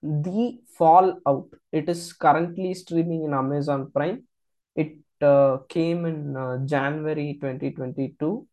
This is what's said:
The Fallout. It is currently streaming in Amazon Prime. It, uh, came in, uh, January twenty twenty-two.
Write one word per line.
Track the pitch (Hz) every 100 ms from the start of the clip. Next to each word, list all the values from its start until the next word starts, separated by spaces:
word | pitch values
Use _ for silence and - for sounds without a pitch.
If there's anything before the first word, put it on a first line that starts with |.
The | - 151 156 196 240 - _ _
Fallout. | 165 170 190 180 - 139 - - _
It | 160 156
is | 170 -
currently | - 160 147 170 170 185
streaming | 180 - 165 170 165
in | 156
Amazon | 139 135 143 143 139 135
Prime. | 139 151 233 _ _ _ _ _ -
It, | 151 - _ _
uh, | 147 139 139 131 -
came | 175 165 170 170
in, | 160 147 135
uh, | 131 127
January | 135 143 139 151 156 151 147 143
twenty | 139 135 139
twenty-two. | - 127 123 135 - 151 220 -